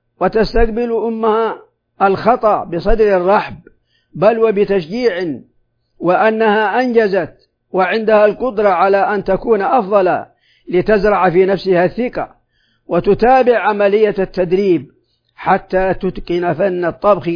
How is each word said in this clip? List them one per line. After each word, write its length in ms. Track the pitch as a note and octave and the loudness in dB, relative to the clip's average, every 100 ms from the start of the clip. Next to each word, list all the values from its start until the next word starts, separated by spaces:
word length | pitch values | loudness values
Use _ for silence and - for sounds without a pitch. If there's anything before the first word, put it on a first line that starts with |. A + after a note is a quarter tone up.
| _ - | _ -4
وتستقبل 720 | F#3 G#3+ G#3 A3+ A3+ A3 A#3+ | -2 0 0 2 0 0 -4
أمها 640 | A3+ A3+ A3+ A3 G#3+ A3+ - - _ _ - | -4 -4 -4 -2 0 -2 -6 -16 _ _ -2
الخطأ 640 | G3 F#3+ G3+ B3 A3 E3+ | -2 0 0 0 2 0
بصدر 520 | G#2+ E3+ G3 A3 G#3 F#3+ | -4 -6 0 2 2 2
الرحب 380 | F3+ G#3 - - - _ _ _ _ | 2 0 0 -14 -20 _ _ _ _
بل 240 | - F#3+ A#3 | 0 0 2
وبتشجيع، 1000 | A3+ G3+ G3 G3 D3+ A3+ A#3+ F3 F3 B2+ - _ _ _ _ - | 0 0 0 0 -2 -2 -2 -2 -6 -8 -12 _ _ _ _ -6
وأنها 840 | E3+ F3+ A3 A3 A3 A3 G#3 A3 | 0 2 2 2 0 2 0 -2
أنجزت 540 | B3+ A#3 G#3+ F#3+ D#3+ _ _ _ _ | 0 2 2 0 -4 _ _ _ _
وعندها 520 | F#3 F#3 A3 G#3+ G#3+ | -2 -2 0 2 4
القدرة 440 | G#3 G3 B3 G3+ G#3 | 4 2 -6 0 0
على 280 | F3 F#3+ G3 | 2 2 2
أن 280 | G3 G3+ | 0 -2
تكون 380 | F#3+ F#3 B3 G#3+ | -2 -2 0 0
أفضل، 600 | G3 C4+ F#3+ G3+ F#3 C#3 - _ _ _ - | 2 0 0 0 0 -2 -6 _ _ _ -4
لتزرع 640 | F3+ F3+ G#3+ G#3 F#3+ E3+ | -2 0 2 2 2 2
في 160 | E3 F#3+ | 2 2
نفسها 380 | G3 F#3 F3 | 0 0 0
الثقة، 500 | F3+ - B3 - - _ _ _ _ _ - | 0 -2 -6 -6 -10 _ _ _ _ _ -6
وتتابع 720 | E3+ F#3 G3 A3+ C4 B3 A3+ | -2 0 2 4 4 4 2
عملية 560 | F#3+ G3+ G3+ G#3 G#3 G3+ | 0 0 2 2 -2 -4
التدريب 720 | F#3 - F3+ F#3 G3+ D#3+ - _ _ _ _ | -6 -4 -2 0 0 0 -4 _ _ _ _
حتى 600 | - - F#3+ - F#3 F#3+ | -10 -2 -2 -2 -4 -2
تتقن 580 | F3 F#3 F3+ - F3 F3 | -2 -6 -8 -6 -4 -4
فن 320 | D3+ G3 F3+ | -2 -2 -2
الطبخ، 460 | E3+ D#3+ G3+ F#3+ E3+ | -6 -2 0 0 -2